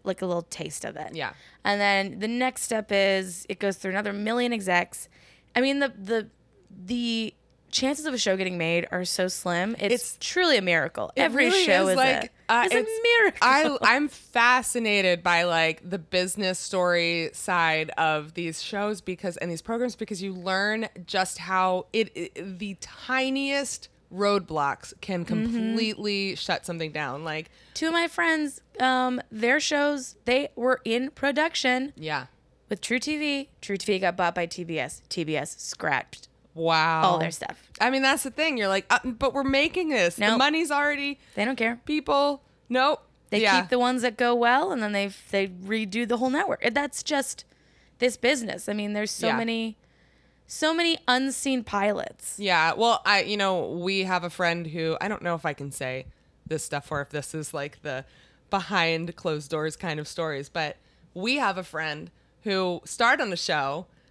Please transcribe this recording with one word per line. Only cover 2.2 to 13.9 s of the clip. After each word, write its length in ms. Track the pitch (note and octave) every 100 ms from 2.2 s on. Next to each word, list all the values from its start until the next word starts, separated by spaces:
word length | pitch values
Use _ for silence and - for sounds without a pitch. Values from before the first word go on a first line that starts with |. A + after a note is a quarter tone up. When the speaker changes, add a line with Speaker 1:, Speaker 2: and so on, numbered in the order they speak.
| G#3+
Speaker 1:
next 340 | A#3+ B3+ B3+
step 300 | - A3 G#3+
is 540 | G3+ G3 F#3+ F#3 E3+ -
it 100 | F#3+
goes 180 | G3+ F#3
through 140 | F#3+
another 220 | F#3+ G#3
million 400 | G3+ G#3 A#3+ A#3+
execs. 560 | A#3 F#3+ F3 F3+ - - _ - _ _ A#3+
I 60 |
mean, 180 | C4+ C#4
the, 120 | C#4 -
the, 300 | F#3+ A3+ G#3 _ _ _ _ - F#3
the 480 | A#3+ A#3 A3+ A3+ _ _ _ _
chances 360 | - C4 D4 D#4
of 80 |
a 40 | B3
show 200 | G3+ F#3+
getting 200 | F#3 F3+
made 300 | E3 E3+ E3+
are 120 | F3+
so 240 | F3+ - F#3
slim. 480 | - F3+ F3 G3 A#3
It's 140 | G3+ G3+
Speaker 2:
It's 220 | - -
Speaker 1:
truly 360 | - F4+ F4 A#3
a 40 |
miracle. 500 | F#3 E3 C#3 - G#2 -
Speaker 2:
It 60 |
Speaker 1:
Every 260 | D#4+ C4 B3
Speaker 2:
really 180 | F#4+ F4
Speaker 1:
show 180 | F#3 F#3+
Speaker 2:
is, 20 |
Speaker 1:
is 40 | F#3
Speaker 2:
like, 340 | C4 - - _ -
Speaker 1:
a, 60 |
Speaker 2:
uh, 100 | A#3 F4
Speaker 1:
is 40 |
a 60 | B3
Speaker 2:
it's, 220 | A4 A4
Speaker 1:
miracle. 360 | A#4 A#4 G4+ - B3 C#4 D#4 C#4
Speaker 2:
I, 140 | G#3